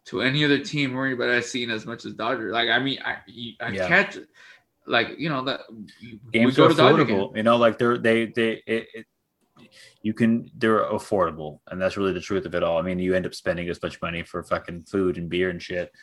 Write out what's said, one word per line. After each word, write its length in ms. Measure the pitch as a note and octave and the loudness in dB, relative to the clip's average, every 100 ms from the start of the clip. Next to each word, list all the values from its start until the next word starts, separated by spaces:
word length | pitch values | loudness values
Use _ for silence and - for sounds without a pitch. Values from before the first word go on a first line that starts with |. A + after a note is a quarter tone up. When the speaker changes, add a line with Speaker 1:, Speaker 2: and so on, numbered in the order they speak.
| - | -10
Speaker 1:
to 160 | - | -4
any 200 | B2+ C#3+ | 0 2
other 140 | D3 C#3 | 2 2
team 400 | C#3+ D3 C3+ B2+ | 0 -2 -2 -2
or 80 | C3+ | -4
anybody 280 | B2 B2 | -2 0
I've 120 | B2 A#2 | 0 0
seen 240 | B2+ A#2+ | -6 -4
as 160 | A2 A2+ | -6 -8
much 180 | A#2 A2 | -12 -12
as 80 | |
Dodgers. 380 | G#2 A2 B2+ A2 | -6 -4 -4 -2
Like, 180 | A2 A#2 | -2 0
I 100 | A#2+ | 0
mean, 180 | C3+ C3 - | 0 -4 -6
I, 120 | - - A#2 A#2 - | -8 -12 -16 -16 -10
I 60 | A#2 | -8
Speaker 2:
Yeah. 180 | G2 F#2 | -4 2
Speaker 1:
can't, 300 | F3+ G3+ - - - - - _ _ - | 2 2 -6 -18 -20 -20 -20 _ _ -2
like, 220 | A#2+ A2+ - | -2 -2 -4
you 100 | D#3+ | -6
know, 140 | C#3 C3 | -4 -4
that 140 | B2 - | -8 -10
we 500 | A2+ G2 _ A2+ A2 - | -18 -20 _ -20 -20 -2
Speaker 2:
Games 240 | A2+ A#2+ C3+ | 2 4 8
Speaker 1:
go 80 | D#3+ | 6
Speaker 2:
are 40 | |
Speaker 1:
to 40 | |
Dodger 320 | D3+ D#3 E3 B2 | 8 8 8 4
Speaker 2:
affordable, 20 | G2 G2+ | 2 -2
Speaker 1:
games. 40 | A2 | 0
Speaker 2:
you 80 | |
know, 140 | A2 A#2+ | 2 4
like, 200 | A#2 G#2+ | 4 4
they're, 220 | A#2+ A#2+ | 0 2
they, 260 | A2+ A2+ A2 | 2 2 0
they, 380 | A#2+ A2+ A2 - | 0 -2 -2 -4
it, 220 | A2+ A2 A2+ | -4 -4 -16
it, 100 | - _ _ _ _ _ - - - _ | -20 _ _ _ _ _ -20 -20 -20 _
you 120 | G#2+ | -6
can, 360 | A2 A2+ A#2 - - | 2 2 2 -2 -2
they're 260 | A2+ A2 - | 2 2 2
affordable, 760 | G#2 - G2+ E2+ D#2 D2+ C#2+ - | -2 -2 0 0 -2 -10 -12 -12
and 100 | F2+ | -2
that's 180 | F#2+ G2+ | -2 0
really 160 | F#2+ | 0
the 60 | F2+ | -2
truth 240 | - G2 E2+ | -2 -4 -2
of 100 | F2 | -2
it 80 | |
all. 160 | E2+ E2 | 0 0
I 20 | |
mean, 160 | F2+ F2+ | 0 -2
you 140 | F#2 | 0
end 120 | F#2 F2+ | 0 -2
up 100 | - | -6
spending 340 | F#2 F2 F2 | -6 -4 -6
as 120 | E2+ | -6
much 200 | F2 - | -8 -8
money 220 | E2+ E2+ | -8 -8
for 180 | E2 F2 | -8 -10
fucking 400 | - F2 - F2 | -6 -6 -6 -14
food 340 | - G2 F#2 E2+ | -4 0 0 -2
and 120 | E2+ | -4
beer 200 | F2 F#2 | -2 -2
and 120 | F2 | -4
shit, 300 | - F2+ E2+ _ | -8 -8 -8 _